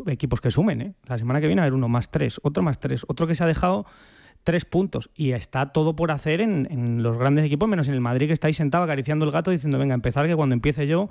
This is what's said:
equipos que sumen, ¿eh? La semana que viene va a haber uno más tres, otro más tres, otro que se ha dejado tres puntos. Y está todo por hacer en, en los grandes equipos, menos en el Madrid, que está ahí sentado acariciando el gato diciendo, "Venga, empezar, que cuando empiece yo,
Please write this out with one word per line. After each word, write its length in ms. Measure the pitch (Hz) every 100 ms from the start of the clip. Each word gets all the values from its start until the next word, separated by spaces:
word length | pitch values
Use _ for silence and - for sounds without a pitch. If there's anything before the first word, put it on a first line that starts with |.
| 208
equipos 340 | 131 127 110
que 120 | 123
sumen, 300 | 127 202 127
¿eh? 120 | 180 - -
La 120 | 120
semana 220 | 120 139
que 80 | 151
viene 120 | 190
va 20 |
a 20 | 151
haber 80 |
uno 140 | 131 120
más 240 | 120 -
tres, 260 | 156 117 -
otro 180 | 147 151
más 160 | 175 127
tres, 260 | 135 127 -
otro 180 | 139 165
que 80 |
se 80 | 160
ha 40 | 170
dejado 380 | 156 180 202 - - - - - _
tres 200 | - 170
puntos. 460 | 170 175 190 123 - -
Y 160 | 139
está 400 | 123 - 131 139
todo 240 | 160 156 156
por 160 | 165
hacer 280 | 143 156 165
en, 280 | 226 175 131
en 320 | 139 120 117
los 160 | 117 117
grandes 260 | 131 147
equipos, 240 | 151 147 220
menos 200 | 185 139
en 60 |
el 60 | 131
Madrid, 280 | 120 123 151
que 40 |
está 140 | 160 156
ahí 80 |
sentado 300 | 160 147 170
acariciando 400 | 170 139 135 151
el 60 | 151
gato 180 | 156 170
diciendo, 280 | 175 147 135
"Venga, 160 | 139
empezar, 320 | 123 120 135 156
que 100 | 165
cuando 160 | 143
empiece 320 | 120 143 151 143
yo, 220 | 165 202